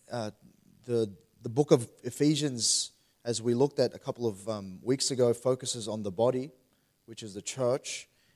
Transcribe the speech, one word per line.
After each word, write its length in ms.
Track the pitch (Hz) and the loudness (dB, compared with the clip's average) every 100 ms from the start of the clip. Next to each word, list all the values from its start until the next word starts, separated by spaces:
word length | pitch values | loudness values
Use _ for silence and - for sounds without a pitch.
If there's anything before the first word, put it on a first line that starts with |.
| - | -10
uh, 200 | 120 107 - - _ _ _ | -6 -6 -10 -20 _ _ _
the, 260 | 123 120 107 92 _ _ | -2 0 0 -4 _ _
the 60 | 120 | -4
book 240 | 113 147 | 2 6
of 160 | 139 113 _ | 4 4 _
Ephesians, 880 | 123 - 147 143 147 120 110 - - _ _ _ | -6 2 4 4 0 0 0 0 -2 _ _ _
as 180 | 120 110 | -4 -2
we 120 | 117 | 0
looked 260 | 120 143 - | 2 2 2
at 140 | 120 | 0
a 60 | - | -2
couple 280 | - 120 117 | -10 -4 -4
of, 220 | 95 101 | -4 -8
um, 300 | 107 98 92 | -8 -10 -8
weeks 280 | 110 135 - | -2 0 0
ago, 220 | 127 120 | 2 2
focuses 540 | 117 127 127 123 123 107 | 2 0 -2 -4 -6 -4
on 160 | 110 | -4
the 80 | 101 | -4
body, 400 | 90 120 127 139 _ _ _ _ _ - | 2 2 2 -4 _ _ _ _ _ -20
which 180 | 113 | -16
is 100 | 110 | -14
the 80 | 98 | -12
church, 680 | - 135 123 139 - - - _ _ | -8 -2 0 0 -4 -12 -12 _ _